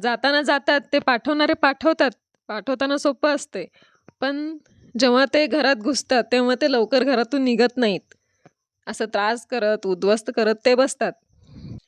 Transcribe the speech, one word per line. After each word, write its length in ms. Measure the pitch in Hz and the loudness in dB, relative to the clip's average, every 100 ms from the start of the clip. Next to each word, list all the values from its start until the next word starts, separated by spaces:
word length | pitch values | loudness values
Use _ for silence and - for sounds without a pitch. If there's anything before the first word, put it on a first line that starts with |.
जाताना 380 | 226 226 262 294 | -6 -2 0 0
जातात, 400 | 302 285 302 285 - | 0 0 2 0 0
ते 60 | 285 | -2
पाठवणारे 540 | 269 240 269 302 294 | 0 -2 -2 0 0
पाठवतात, 580 | 320 285 269 311 320 277 - _ _ - | 2 0 2 0 2 0 -2 _ _ -12
पाठवताना 480 | 214 196 254 277 285 | -10 -6 -4 -2 0
सोपं 380 | 302 277 302 294 | -2 0 0 -2
असते, 300 | - 196 - _ _ _ - _ | -4 -10 -12 _ _ _ -20 _
पण 360 | 262 285 302 311 _ _ - 226 | -6 -4 -8 -12 _ _ -14 -2
जेव्हा 300 | 254 247 269 | 2 2 2
ते 120 | 302 302 | 2 0
घरात 280 | 302 269 269 | 0 0 0
घुसतात, 480 | - 277 - 254 226 | -2 -4 -2 -2 0
तेव्हा 240 | 247 247 247 | 0 0 0
ते 100 | 302 | 0
लवकर 320 | 262 214 262 | 0 0 0
घरातून 400 | 262 240 233 277 | 2 0 0 -2
निघत 340 | 262 233 240 254 | 0 2 0 2
नाहीत. 360 | 233 180 _ _ _ _ - _ _ _ - | -2 -2 _ _ _ _ -20 _ _ _ -14
असं 180 | 214 220 | -8 -4
त्रास 400 | 214 208 240 - | -2 -2 -4 -6
करत, 400 | 240 208 214 190 | -2 0 -2 -2
उद्ध्वस्त 460 | 180 196 220 240 240 | -2 0 0 -2 0
करत 200 | 220 220 - | 0 2 2
ते 100 | 247 | 4
बसतात. 360 | 254 - 208 - _ _ _ - - - | 2 0 -6 -6 _ _ _ -20 -16 -16